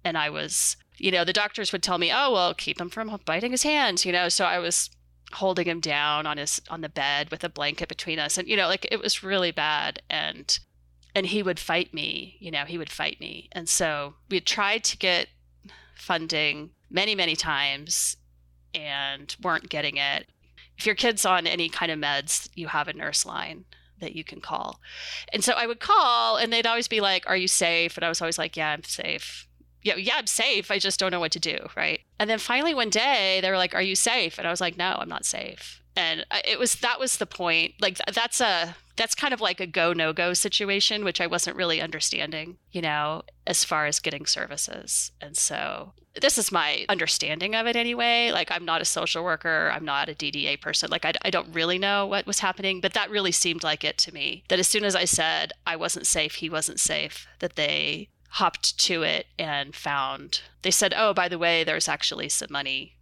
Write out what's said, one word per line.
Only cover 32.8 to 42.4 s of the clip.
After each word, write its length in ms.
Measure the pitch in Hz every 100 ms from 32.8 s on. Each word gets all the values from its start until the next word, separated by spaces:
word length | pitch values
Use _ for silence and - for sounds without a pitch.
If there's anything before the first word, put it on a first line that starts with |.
| 220
day 500 | 214 254 254 190 190
they 100 | 185
were 60 | 190
like, 180 | 185 185
"Are 80 |
you 120 | 190 190
safe?" 440 | - 247 170 -
And 80 | 170
I 20 |
was 120 | 175
like, 140 | 180 175
"No, 200 | 180 -
I'm 80 | 170
not 180 | - -
safe." 540 | - - - - - _ -
And 300 | 165 160 -
I, 100 | 202
it 140 | - 214
was, 160 | 247 -
that 220 | 240 247
was 180 | 262 -
the 100 | 202
point. 480 | - 175 165 165 -
Like, 180 | 202 185
th-, 180 | - 220
that's 260 | 233 -
a, 340 | 233 180 170 175 _ -
that's 180 | 226
kind 180 | - 285
of 100 | 240
like 180 | 214 180
a 80 | 180
go, 260 | 165 170
no-go 400 | 170 160 160 175
situation, 720 | 175 202 - 202 196 - 214 202
which 160 | -
I 60 | 170
wasn't 280 | 175 - -
really 260 | 175 160
understanding, 760 | 160 160 - - 151 156